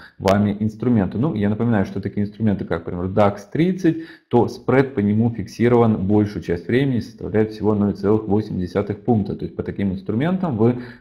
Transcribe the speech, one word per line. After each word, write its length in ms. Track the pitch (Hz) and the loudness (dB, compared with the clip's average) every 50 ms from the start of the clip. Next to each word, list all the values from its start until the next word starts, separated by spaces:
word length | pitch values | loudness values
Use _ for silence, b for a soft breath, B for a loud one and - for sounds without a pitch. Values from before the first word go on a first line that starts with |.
| B B B - | B B B -2
вами 360 | 98 95 98 101 104 101 101 - | 0 2 4 4 2 0 0 -2
инструменту. 580 | 110 107 - - 120 123 120 107 95 85 - 104 | -4 -4 -4 -2 0 2 2 2 2 0 -2 -2
Ну, 160 | 135 170 110 | -2 -2 0
я 140 | 107 101 101 | 0 0 -2
напоминаю, 360 | 104 107 117 120 113 101 95 | 0 0 0 0 2 2 0
что 160 | - - 101 | -2 -4 -6
такие 260 | 98 101 - 104 101 | -6 -6 -4 -2 -4
инструменты, 380 | 101 - - 113 107 - - - | -4 -4 -2 0 0 0 0 -2
как, 220 | - 85 85 - | -4 -4 -4 -4
например, 220 | - 87 87 90 92 | -6 -6 -6 -4 -2
дакс 360 | 98 107 104 101 - - - | 2 4 4 4 2 -2 -14
тридцать, 580 | - - 139 170 185 180 180 - 160 160 160 B B B B B - | -8 -2 0 0 0 0 0 0 0 0 0 B B B B B 0
то 180 | - 120 101 | 2 2 2
спред 480 | 101 - - - - 127 135 135 135 - | 2 -2 -8 -2 2 4 4 4 2 0
по 60 | - | 0
нему 160 | 101 101 104 | 0 2 2
ему 140 | 110 117 120 | 2 2 0
фиксирован 640 | 117 104 92 - - - 113 120 123 117 117 110 107 | 0 -4 -10 -10 -2 0 2 4 6 6 6 4 4
большую 460 | - 95 95 104 107 104 104 - 82 | 2 2 2 4 2 2 2 -2 -8
часть 260 | - - 87 87 - - | -4 -4 -4 -4 -2 0
времени, 320 | 113 131 143 139 123 107 | 0 0 2 0 -2 -4
составляет 520 | - - - - - 85 104 107 107 107 | -4 -6 -12 -12 -10 -2 0 0 0 0
всего 220 | 107 - 101 107 107 | -2 -2 0 0 2
ноль 200 | 104 101 101 92 | 2 2 0 0
целых 340 | - 98 98 110 107 - 95 | -2 0 0 2 2 0 0
восемь 320 | 98 107 104 - - 92 | 0 0 0 -2 -6 -6
десятых 400 | 90 87 - 98 104 - 101 - | -6 -2 -2 -2 -2 -2 -6 -6
пункта. 340 | - 127 120 104 92 - 82 | 0 0 2 2 0 -2 -6
То 120 | - 90 | -8 -8
есть 100 | 80 - | -10 -8
по 60 | - | -8
таким 300 | 87 95 - - 98 98 | -8 -8 -4 -4 -2 -2
инструментам 640 | 90 92 - - 104 117 147 175 190 185 185 165 120 | -2 -4 -6 -4 -4 -2 -2 -2 -2 -2 -2 -4 0
вы 260 | 101 113 120 120 B B B B B | 2 2 2 2 B B B B B